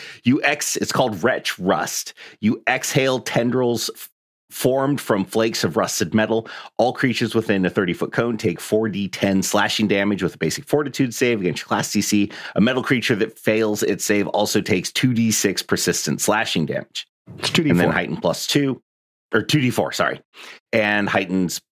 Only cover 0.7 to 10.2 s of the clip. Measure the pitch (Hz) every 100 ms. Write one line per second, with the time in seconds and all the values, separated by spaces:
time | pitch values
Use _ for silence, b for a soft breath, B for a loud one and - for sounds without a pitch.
0.7 | - 101 - 127 98 113 113 - - 92
1.7 | 82 - - - B B B 107 - -
2.7 | 127 - 147 135 131 - - 120 123 123
3.7 | 117 - - - _ _ _ _ - 131
4.7 | 131 135 139 - 107 92 110 113 - 101
5.7 | 107 87 - 85 107 107 113 B B B
6.7 | - 120 - 131 113 117 113 107 98 90
7.7 | 107 92 85 82 - 120 110 101 82 -
8.7 | 107 110 98 95 - 98 98 92 104 107
9.7 | - 104 101 101 95